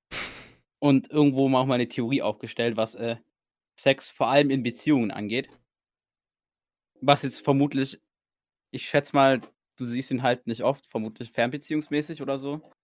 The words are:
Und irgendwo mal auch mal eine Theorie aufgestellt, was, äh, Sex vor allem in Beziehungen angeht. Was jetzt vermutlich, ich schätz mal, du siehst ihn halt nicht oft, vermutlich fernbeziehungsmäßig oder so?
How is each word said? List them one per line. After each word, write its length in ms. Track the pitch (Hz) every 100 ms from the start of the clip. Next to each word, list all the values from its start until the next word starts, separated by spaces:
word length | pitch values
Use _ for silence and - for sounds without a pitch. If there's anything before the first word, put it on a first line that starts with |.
| - - - - - _ _ -
Und 300 | 143 135 -
irgendwo 380 | 151 147 131 135
mal 120 | 131
auch 40 |
mal 100 | 131
eine 120 | 123 120
Theorie 340 | - 117 139
aufgestellt, 560 | 104 - 113 - 117 110
was, 180 | 110
äh, 220 | - 113 113 _ _ _ _ _ -
Sex 300 | 139 135 -
vor 180 | - 120
allem 200 | 139 143
in 120 | 135
Beziehungen 480 | 120 - 151 139 110
angeht. 380 | 101 104 120 - _ _ _ _ _ _ _ _ _ _ _ _ _ _ -
Was 220 | 131 143
jetzt 200 | 139 -
vermutlich, 580 | - 139 143 135 131 - _ _ _ _ _ _ _
ich 160 | 127 -
schätz 240 | 151 -
mal, 280 | 143 135 131 - _ _ -
du 80 |
siehst 260 | 123 120 -
ihn 120 | 131
halt 240 | 127 120 -
nicht 160 | 113
oft, 220 | 113 139 _
vermutlich 440 | 117 110 - 117
fernbeziehungsmäßig 880 | - 120 143 - 151 151 147 147 151
oder 160 | 139 139
so? 220 | 139 156 - _